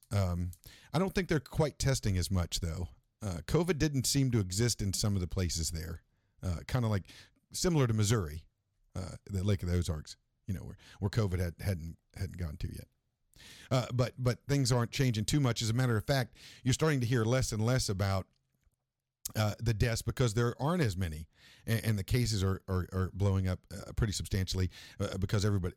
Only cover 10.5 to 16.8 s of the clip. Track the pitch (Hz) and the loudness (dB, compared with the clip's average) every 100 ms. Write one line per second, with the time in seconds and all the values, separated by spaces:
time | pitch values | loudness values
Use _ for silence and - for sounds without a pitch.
10.5 | 92 - - - - 98 - 104 87 87 | -8 -8 -16 -20 -6 -2 0 0 0 -4
11.5 | - 87 90 80 - _ - 92 - 85 | -4 -4 -4 -6 -12 _ -10 -10 -6 -8
12.5 | 76 - - - _ _ _ _ - - | -6 -8 -8 -14 _ _ _ _ -20 -20
13.5 | - - 131 113 123 117 - 127 117 - | -20 -2 -2 0 0 -2 0 -2 -2 0
14.5 | 143 127 127 117 - 131 110 104 151 131 | 0 2 2 2 2 2 2 2 2 2
15.5 | 117 110 117 127 110 - 139 117 - - | 2 0 2 2 2 0 0 -2 -8 -20
16.5 | - 127 131 | -4 0 2